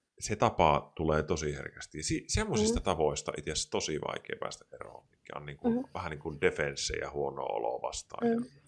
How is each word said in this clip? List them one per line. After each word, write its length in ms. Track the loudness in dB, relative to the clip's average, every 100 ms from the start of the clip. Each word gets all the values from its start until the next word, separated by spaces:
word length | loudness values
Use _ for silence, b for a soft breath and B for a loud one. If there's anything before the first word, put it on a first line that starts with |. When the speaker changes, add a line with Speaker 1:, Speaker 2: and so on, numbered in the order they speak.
| _ -10
Speaker 1:
se 160 | -4 2
tapa 560 | 4 8 8 8 2 -2
tulee 280 | 2 2
tosi 320 | 2 0 -2 -4
herkästi. 420 | -8 -12 -12 -6
Ja 60 |
si-, 220 | -2 -2 0
semmosista 520 | 0 2 2 4 2
Speaker 2:
Mm. 40 |
Speaker 1:
tavoista 480 | 2 2 2 2 -4 -6
itse 140 | -4
asiassa 200 | -4 -2
tosi 280 | -2 0 -2
vaikea 340 | -2 -6 -6 -8
päästä 260 | -8 -10 -16
eroon, 320 | -14 -14 -16 -20
mitkä 220 | _ -12 -12
on 100 | -10
niinku 240 | -4 0
Speaker 2:
Mm. 140 | 0 -2
Speaker 1:
vähän 160 | -6 -6
niinku 260 | -6 -8 2
defenssejä 680 | 2 4 -2 -2 -4 -4 -4
huonoa 340 | -2 -4 -2 -4
oloa 360 | -2 -2 -2
vastaan. 460 | -4 -6 -10 -2 0
Speaker 2:
Mm. 180 | 0 -2 -12